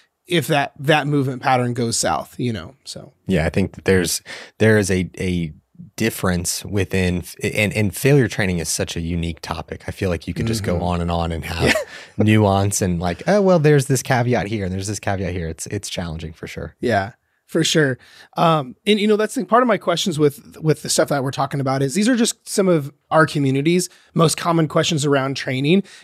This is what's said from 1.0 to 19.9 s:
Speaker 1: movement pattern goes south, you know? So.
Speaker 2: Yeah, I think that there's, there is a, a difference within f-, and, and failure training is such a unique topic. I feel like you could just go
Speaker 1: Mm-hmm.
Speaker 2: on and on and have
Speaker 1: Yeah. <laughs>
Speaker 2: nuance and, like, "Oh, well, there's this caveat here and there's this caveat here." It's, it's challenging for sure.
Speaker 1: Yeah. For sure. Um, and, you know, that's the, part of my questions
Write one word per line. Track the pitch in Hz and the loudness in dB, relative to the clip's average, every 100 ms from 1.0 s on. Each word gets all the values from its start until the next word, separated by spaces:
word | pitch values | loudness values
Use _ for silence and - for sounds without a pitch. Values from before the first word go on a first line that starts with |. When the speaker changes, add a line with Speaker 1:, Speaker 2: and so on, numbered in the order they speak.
| 143 | 2
Speaker 1:
movement | 147 131 123 | 0 0 -2
pattern | 135 127 123 | 0 2 2
goes | 120 117 110 | -2 -2 -2
south, | 104 71 - - | -2 -2 -6 -6
you | 123 | -4
know? | 107 78 - | -4 -10 -18
So. | - - - _ - | -18 -16 -18 _ -2
Speaker 2:
Yeah, | 87 | 0
I | 80 | 2
think | 104 90 | 0 -2
that | - | -2
there's, | - 95 85 - - - - _ | 2 2 2 -4 -8 -16 -18 _
there | 110 107 | 4 4
is | 95 | 2
a, | 92 85 - | 0 -2 -4
a | 95 90 82 - _ _ - - | -2 -2 -4 -8 _ _ -20 -4
difference | 110 - 98 87 87 - | -4 -2 -2 0 -2 -6
within | 90 98 92 95 90 87 | -4 -2 -2 0 0 -2
f-, | - - | -6 -8
and, | 98 - 104 | -4 0 0
and | 107 104 | 0 -2
failure | - 135 143 113 | 0 4 4 2
training | - 98 87 | 0 -2 -2
is | 78 | -4
such | - 95 85 | -4 -4 -4
a | |
unique | 82 87 82 82 | -4 -2 -4 -6
topic. | - 82 - - - | -10 -10 -8 -10 -10
I | |
feel | - 98 | -4 -4
like | 85 - | -4 -6
you | |
could | 87 113 | -6 -4
just | 113 | -4
go | 98 87 | -2 -2
Speaker 1:
Mm-hmm. | |
Speaker 2:
on | 87 87 | -2 -2
and | 85 | -2
on | 85 85 | -2 -2
and | 82 | -4
have | 82 82 | -8 -2
Speaker 1:
Yeah. | - 622 - - | 0 0 -4 -14
<laughs> | - - | -16 0
Speaker 2:
nuance | 104 110 104 98 98 - | 4 6 4 4 0 0
and, | 95 87 | -2 -2
like, | 87 87 - | -4 -4 0
"Oh, | 208 | 2
well, | 190 175 | 4 4
there's | 147 147 131 | 6 4 2
this | 131 | -2
caveat | - 127 120 117 101 | 0 0 2 0 -2
here | 110 | -4
and | 92 | -4
there's | 95 98 | -4 -6
this | 101 | -6
caveat | - 98 92 | -4 -4 -4
here." | 90 82 | -4 -6
It's, | 82 - | -8 -8
it's | 104 - | -8 -8
challenging | - 85 80 80 | -8 -8 -8 -10
for | 80 78 | -12 -14
sure. | - - - | -12 -12 -6
Speaker 1:
Yeah. | 127 101 98 - _ _ _ | 0 0 -2 -10 _ _ _
For | 170 | -2
sure. | 160 165 143 123 - - - - | 2 2 2 -2 -10 -20 -12 0
Um, | 165 160 127 - - | 2 2 -2 -6 0
and, | 208 | 2
you | 208 | 2
know, | 208 | 2
that's | 214 | 0
the, | 269 | -4
part | 180 233 | 2 2
of | 254 | 4
my | 196 | 0
questions | - | 0